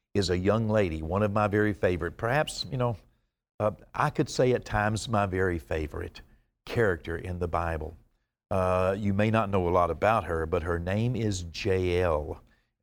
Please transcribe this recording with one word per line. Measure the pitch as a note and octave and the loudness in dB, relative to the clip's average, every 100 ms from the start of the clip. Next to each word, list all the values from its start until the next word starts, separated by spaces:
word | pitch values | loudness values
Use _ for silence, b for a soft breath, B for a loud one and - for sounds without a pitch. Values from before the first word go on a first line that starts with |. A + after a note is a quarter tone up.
| _ | _
is | G2+ F2+ | -2 0
a | F2+ | 0
young | F#2+ G#2+ A2 | 2 2 2
lady, | G#2+ F#2+ D#2+ | 2 2 -2
one | D#2+ F#2+ | -2 0
of | G#2+ | 0
my | G#2 G#2+ | 2 2
very | G#2 G#2 | 2 2
favorite, | G2 G2 F2+ F2 - | 2 0 0 -4 -4
perhaps, | A2+ C#3+ D3+ - F2+ | -2 0 -2 -6 -6
you | C3 | -2
know, | B2 A2+ - _ _ _ _ - | -2 -4 -10 _ _ _ _ -4
uh, | G#2+ - - - | -2 -4 -8 -2
I | D3 | -2
could | - C#3 | 0 -2
say | - B2+ | 2 2
at | A#2 - | 2 0
times | G#2+ G#2 A2 - | 0 0 0 0
my | A2 G2+ | 0 2
very | F#2 F#2+ E2+ | 2 0 0
favorite | - E2 D2+ E2+ F2 - - _ _ _ - | -4 -4 -4 -6 -10 -12 -20 _ _ _ -6
character | A#2+ G#2+ E2+ - E2 | 0 2 0 -4 -8
in | F#2 F2 | -6 -4
the | F2 | -4
Bible. | E2+ E2+ D#2+ D#2 - _ _ _ _ - | -2 -2 -4 -8 -14 _ _ _ _ -4
Uh, | G2 F#2 F#2 F#2 G2+ | 0 2 2 2 0
you | G2+ | 0
may | G2 A2 | 2 2
not | A2+ G2+ | 2 2
know | G2 F2 | 2 2
a | |
lot | F2+ E2+ | 4 2
about | D#2 G2+ A2 E2 | 2 2 2 0
her, | E2 D#2+ | -2 0
but | F2+ | -2
her | E2 E2+ | 0 -2
name | E2+ G#2 A#2 B2+ | -2 0 0 0
is | A2 F#2 F2 | -2 -2 -6
Jael. | - G#2 F#2+ F2+ F2 F2+ D2+ D2+ D#2+ - _ _ _ | -6 -2 0 2 2 2 2 -2 -10 -14 _ _ _